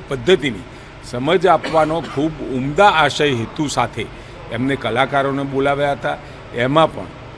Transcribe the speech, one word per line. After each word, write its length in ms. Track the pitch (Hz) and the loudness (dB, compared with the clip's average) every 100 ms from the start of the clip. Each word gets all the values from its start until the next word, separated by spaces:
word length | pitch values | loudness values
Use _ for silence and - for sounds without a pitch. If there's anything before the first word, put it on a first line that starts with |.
| - | -4
પદ્ધતિની 600 | 139 120 185 147 101 85 - - - - | -2 2 2 2 -6 -10 -18 -18 -18 -10
સમજ 360 | 120 139 185 180 | -4 0 4 4
આપવાનો 540 | 160 - 160 156 165 | 4 2 2 2 0
ખૂબ 320 | 123 135 156 147 | -4 -2 -2 -4
ઉમદા 480 | 127 127 131 147 202 | -6 -4 0 4 6
આશય 360 | 160 147 - | 6 4 4
હેતુ 440 | 151 123 113 - 147 | 2 0 -2 -4 -2
સાથે 380 | 135 117 - 104 - - - - | 0 -2 -4 -10 -12 -18 -16 -8
એમને 240 | 113 131 135 | -4 -2 -2
કલાકારોને 680 | 117 113 135 139 139 139 | 0 0 2 2 0 -2
બોલાવ્યા 500 | 139 135 139 143 143 | -2 0 0 2 0
હતા. 240 | 143 151 147 - - - 120 | -2 -4 -6 -10 -18 -10 -2
એમાં 380 | 123 147 156 | 2 4 2
પણ, 100 | - 90 - - | 0 -12 -14 -18